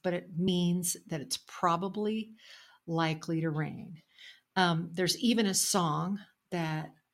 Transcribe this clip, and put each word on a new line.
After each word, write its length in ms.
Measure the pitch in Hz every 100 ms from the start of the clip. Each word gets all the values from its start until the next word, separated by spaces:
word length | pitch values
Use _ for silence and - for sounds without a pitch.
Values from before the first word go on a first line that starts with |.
but 80 | 185
it 160 | 175 - 165
means 600 | 185 180 175 180 175 - -
that 160 | 160
it's 160 | - - -
probably 840 | - 180 170 196 202 214 220 220 - - - - - -
likely 540 | 165 160 160 - 165
to 100 | 160
rain. 520 | 151 143 - - 160 - - - - _ -
Um, 340 | 180 160 170
there's 260 | 180 175 -
even 280 | 233 233 202
a 80 |
song 640 | 185 - 202 165 151 175 202 - _ _
that, 420 | 175 160 156 156 - _